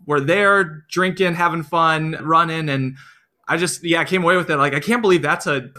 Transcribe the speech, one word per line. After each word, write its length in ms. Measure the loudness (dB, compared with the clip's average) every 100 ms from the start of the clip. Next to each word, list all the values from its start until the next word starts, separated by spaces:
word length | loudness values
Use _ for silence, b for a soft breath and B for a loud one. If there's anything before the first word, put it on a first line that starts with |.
were 160 | -4 -2
there 640 | 0 2 4 2 0 -6 -8
drinking, 440 | -2 -2 0 -2
having 280 | 0 -2 -2
fun, 540 | -2 0 2 0 -2 -6
running. 480 | 0 2 2 -2 -2
And 280 | -2 -4 -6 B B B _ -4
I 80 | -2
just, 260 | -2 -4
yeah, 160 | -2 0
I 60 |
came 180 | 0 0
away 140 | 2 2
with 120 | 2
it. 100 | 0
Like, 160 | 0
"I 60 | 0
can't 220 | -2 0
believe 200 | 4 4
that's 260 | 2 -2 -2
a 220 | -4 -6